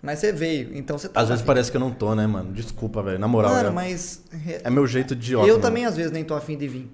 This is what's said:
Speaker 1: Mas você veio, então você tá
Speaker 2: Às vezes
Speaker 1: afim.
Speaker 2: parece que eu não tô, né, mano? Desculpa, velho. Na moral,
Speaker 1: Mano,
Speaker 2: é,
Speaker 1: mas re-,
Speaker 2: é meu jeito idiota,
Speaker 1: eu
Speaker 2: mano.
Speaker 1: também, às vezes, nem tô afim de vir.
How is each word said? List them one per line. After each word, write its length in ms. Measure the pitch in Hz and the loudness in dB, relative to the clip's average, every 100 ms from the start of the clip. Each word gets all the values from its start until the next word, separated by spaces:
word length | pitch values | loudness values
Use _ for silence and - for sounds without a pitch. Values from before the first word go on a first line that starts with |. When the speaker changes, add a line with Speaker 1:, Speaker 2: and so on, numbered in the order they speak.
Speaker 1:
Mas 200 | 143 151 | -6 -2
você 120 | 208 | 0
veio, 380 | 180 165 156 120 - | 0 0 -2 -4 -10
então 180 | 135 147 | -6 -6
você 120 | 127 | -4
tá 120 | - | 0
Speaker 2:
Às 60 | 113 | 2
vezes 120 | 120 | 2
Speaker 1:
afim. 40 | 113 | 4
Speaker 2:
parece 220 | 127 120 | 2 4
que 40 | 127 | 0
eu 40 | |
não 100 | 127 | -2
tô, 240 | 120 107 | -2 0
né, 100 | 107 107 | 2 2
mano? 260 | 101 92 | 0 -4
Desculpa, 500 | 95 113 - 113 110 | -8 -8 -6 -4 -4
velho. 160 | 98 92 | -2 -2
Na 80 | 104 | 2
moral, 220 | 120 104 | 4 4
Speaker 1:
Mano, 180 | 254 104 | 4 2
Speaker 2:
é, 40 | |
Speaker 1:
mas 500 | 175 180 175 - - - | 0 -4 -6 -8 -12 -14
re-, 300 | 165 156 165 | -12 -8 -6
Speaker 2:
é 80 | 120 | 0
meu 160 | 127 139 | 2 4
jeito 260 | 127 127 | 2 -2
idiota, 320 | 123 117 127 110 | -4 -2 4 6
Speaker 1:
eu 80 | |
Speaker 2:
mano. 80 | 220 | 6
Speaker 1:
também, 220 | - 233 | 4 0
às 120 | 240 165 | -2 -2
vezes, 160 | 170 | -4
nem 120 | 160 | -4
tô 100 | 156 | -4
afim 220 | 151 156 151 | -6 -6 -8
de 120 | 143 | -6
vir. 200 | 127 123 | -8 -14